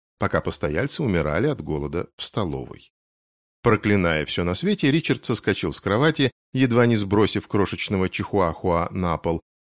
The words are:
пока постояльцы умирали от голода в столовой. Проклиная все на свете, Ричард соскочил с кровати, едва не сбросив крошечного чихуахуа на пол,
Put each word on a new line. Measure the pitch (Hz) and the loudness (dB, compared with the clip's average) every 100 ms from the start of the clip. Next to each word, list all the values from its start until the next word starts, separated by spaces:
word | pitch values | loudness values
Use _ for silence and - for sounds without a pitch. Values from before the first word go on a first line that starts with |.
| _ - | _ -6
пока | 101 85 | -2 -2
постояльцы | - - 80 76 143 - | -2 -2 -2 -2 -2 -2
умирали | 139 87 76 78 139 | 0 0 0 0 -2
от | 143 | -4
голода | 76 78 71 80 - - | -6 -6 -4 -6 -8 -8
в | |
столовой. | - - 95 67 62 - - _ _ _ _ _ _ _ | -6 -4 -4 -6 -10 -16 -20 _ _ _ _ _ _ _
Проклиная | 120 107 107 101 87 78 73 | 2 2 4 2 4 2 0
все | - | -2
на | 87 87 | -2 0
свете, | 185 - 147 | -2 0 2
Ричард | 156 - 143 - | 2 0 -2 -2
соскочил | 117 - 98 87 | -2 0 -2 -2
с | 73 | -4
кровати, | 101 104 156 156 131 - _ | 0 2 2 2 0 -2 _
едва | 131 131 117 120 | 0 2 4 4
не | 113 | 4
сбросив | 98 104 101 104 - | 2 4 4 2 -2
крошечного | 107 92 90 - 98 92 | 0 0 -2 -2 0 0
чихуахуа | - 95 101 87 85 92 85 85 | -2 -2 0 0 0 0 0 0
на | 98 90 80 | -2 -2 -2
пол, | 85 82 - _ | -2 -4 -6 _